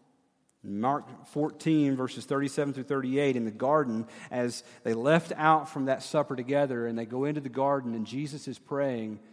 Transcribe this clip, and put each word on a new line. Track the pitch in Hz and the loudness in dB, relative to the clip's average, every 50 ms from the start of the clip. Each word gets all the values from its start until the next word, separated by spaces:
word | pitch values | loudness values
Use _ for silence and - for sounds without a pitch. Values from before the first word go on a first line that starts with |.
| _ _ _ _ _ _ _ _ _ _ _ _ - | _ _ _ _ _ _ _ _ _ _ _ _ -12
in | 98 101 104 | -8 -4 -2
Mark | 113 131 143 143 - 127 127 - - | 0 0 0 -2 -4 -10 -18 -20 -14
fourteen, | - - 147 151 151 - - - 160 160 151 147 139 135 | -8 -4 -2 -2 -2 -2 -2 0 2 4 4 4 4 2
verses | 127 127 120 - 127 107 | 0 -2 -4 -4 -6 -4
thirty-seven | - 143 139 143 135 - 151 143 143 | -2 0 0 0 0 0 -2 -2 -2
through | 131 135 123 | -2 -6 -4
thirty-eight | - 143 135 131 127 131 139 147 139 131 | -2 -2 -2 0 0 2 2 2 2 2
in | 123 117 | 2 0
the | 110 | -4
garden, | 107 110 123 131 151 156 147 123 110 110 117 - - - - - | -4 -2 2 4 4 4 4 2 0 -4 -4 -6 -10 -18 -12 -6
as | - 127 123 120 117 - - - - - - | -2 0 0 0 -2 -6 -12 -16 -14 -6 -2
they | 117 113 | -2 -2
left | 113 120 143 160 170 165 165 - | 2 4 4 4 4 4 0 -2
out | - 156 156 160 156 143 - | 4 6 6 6 6 4 0
from | - 143 131 | -4 -2 0
that | 135 131 - | 0 0 0
supper | - - - 151 143 - 139 | -2 0 0 0 0 0 -2
together | 127 120 123 139 143 143 135 127 117 117 | -6 -2 0 2 2 2 2 0 0 -2
and | 117 113 117 | -2 -2 -4
they | 117 | -4
go | 107 120 127 135 | -4 -2 -2 0
into | 147 151 151 | 0 -2 -4
the | 135 127 | -6 -4
garden | 117 131 135 139 139 135 127 120 113 | -2 0 2 2 2 0 0 -2 -4
and | 113 110 | -4 -4
Jesus | 104 120 139 151 143 151 143 - 139 | -4 -4 -6 -6 -6 -8 -10 -10 -10
is | 117 - | -12 -12
praying, | - - 147 139 143 135 127 117 110 107 107 107 - - | -10 -6 -2 -2 0 0 -2 -2 -4 -6 -8 -10 -14 -20